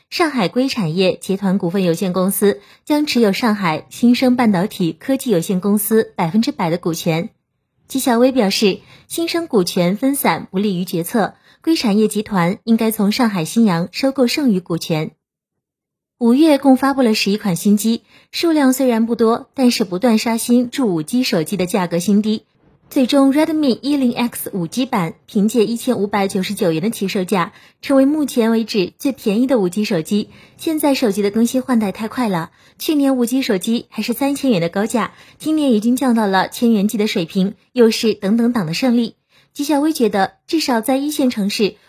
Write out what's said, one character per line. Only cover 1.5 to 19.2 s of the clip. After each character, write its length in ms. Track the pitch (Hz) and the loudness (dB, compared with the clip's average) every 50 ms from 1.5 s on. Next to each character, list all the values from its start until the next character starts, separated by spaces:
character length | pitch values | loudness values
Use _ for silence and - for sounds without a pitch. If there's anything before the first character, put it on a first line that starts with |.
| 185 202 | 0 0
股 100 | 190 170 | -2 -2
份 140 | 175 202 185 | -2 0 0
有 100 | 175 165 | 0 0
限 180 | 165 208 185 | 0 -2 -2
公 200 | 175 190 180 196 | -2 0 -2 -2
司 280 | 190 - 208 196 202 - - - - _ _ | 0 2 2 2 0 0 -8 -20 -20 _ _
将 220 | - 302 294 302 | -2 0 0 0
持 160 | 294 - 240 | 0 2 2
有 100 | 233 202 | 2 2
上 220 | 190 - - 226 208 | 2 0 0 -2 0
海 320 | 202 196 170 156 - - - | 0 0 -2 -2 -4 -8 -12
新 240 | - - - 240 247 | -6 0 2 2 4
生 200 | 240 254 254 247 | 4 2 2 2
半 160 | 247 247 214 | 2 2 2
导 140 | 202 170 180 | 2 2 0
体 280 | 214 - - 185 160 - | -2 -2 -2 -4 -4 -4
科 220 | - - - 269 | -6 -4 -4 -4
技 140 | 262 - 254 | -2 0 0
有 120 | 202 165 | 0 0
限 200 | 165 - 202 180 | 0 0 -2 -2
公 160 | 175 202 202 | 0 0 0
司 340 | 214 - - 220 220 220 220 - | 0 0 0 0 0 0 0 -4
百 160 | - 180 160 | -4 -2 0
分 100 | 160 220 | 2 0
之 100 | 233 294 | 0 0
百 200 | - - 190 160 | -2 -2 -2 -2
的 80 | 165 180 | -2 -2
股 160 | - 175 160 | -2 -4 -4
权。 340 | - - 175 160 165 175 - _ _ _ _ _ _ _ _ _ _ _ | -2 -2 -2 -2 -2 -4 -6 _ _ _ _ _ _ _ _ _ _ _
纪 120 | - - 269 | -8 -6 -2
晓 180 | - 269 233 | 0 2 4
薇 140 | 233 247 269 | 4 4 4
表 180 | 254 262 214 190 | 4 2 0 2
示， 300 | 196 - 220 202 180 - - - - - _ | 2 2 2 2 2 0 -8 -20 -20 -20 _
新 200 | - - - 339 | -10 -6 -6 -4
生 180 | 339 - 339 339 | -2 -4 -4 -4
股 180 | - - 202 180 | 0 0 0 0
权 320 | - - 190 175 175 202 | 0 0 0 0 0 0
分 200 | 208 262 269 285 | 0 -2 -2 -2
散 320 | - - 208 165 143 - - | 0 0 -2 -2 -2 -4 -6
不 80 | - | -4
利 180 | 185 208 214 185 | -2 -2 -2 -2
于 100 | 170 185 | -4 -4
决 180 | - - 165 170 | -4 -4 -6 -4
策， 320 | - - 233 185 - - _ _ _ _ _ | -2 -2 -2 -2 -2 -4 _ _ _ _ _
硅 140 | - 320 330 | -2 -2 0
产 240 | 320 - 214 196 214 | 0 2 2 2 2
业 80 | 214 | 2
集 160 | 208 - 208 214 | 2 0 -4 -4
团 340 | - 214 185 165 175 208 - - | -2 0 0 0 0 0 -2 0
应 120 | 226 226 | 0 0
该 140 | 226 226 220 | 2 2 0
从 220 | 214 - 202 196 | 0 0 0 0
上 180 | 214 - 247 220 | 2 0 0 0
海 160 | 202 180 156 | 0 -2 -4
新 180 | - - 233 233 | -2 0 2 2
阳 260 | 208 175 165 170 - | 2 2 0 -2 -4
收 200 | - - - 269 | -6 -2 -2 -2
购 140 | 269 285 247 | 0 0 0
剩 260 | 240 - 320 294 254 | 0 0 0 0 0
余 80 | 202 185 | 0 0
股 200 | 180 - 175 - | -2 -4 -6 -6
权。 320 | - - 165 156 156 - _ _ _ _ _ _ _ _ _ _ _ _ _ _ _ _ _ _ _ _ _ | -4 -4 -4 -4 -4 -8 _ _ _ _ _ _ _ _ _ _ _ _ _ _ _ _ _ _ _ _ _
五 160 | - 247 233 240 | 0 2 2 4
月 240 | 269 320 320 285 | 6 6 4 4
共 180 | 269 - 277 262 | 4 6 4 4
发 200 | 254 277 269 277 | 4 4 0 0
布 80 | 269 254 | 2 2
了 100 | 220 214 | 2 2
十 160 | - - 202 | 0 0 -2
一 80 | 196 | -2
款 180 | 208 - 208 170 | -2 -2 -2 -2
新 220 | 165 - 208 208 | 0 2 2 2
机， 240 | 208 - 220 233 - _ _ _ - _ _ | 2 2 -2 -2 -4 _ _ _ -20 _ _
数 180 | - - - 339 | -8 -2 0 2
量 240 | 320 302 277 254 262 | 2 4 2 2 2
虽 140 | 262 269 | 2 2
然 180 | 254 233 220 233 | 2 2 2 0
不 80 | 226 233 | 0 0
多， 380 | - | 2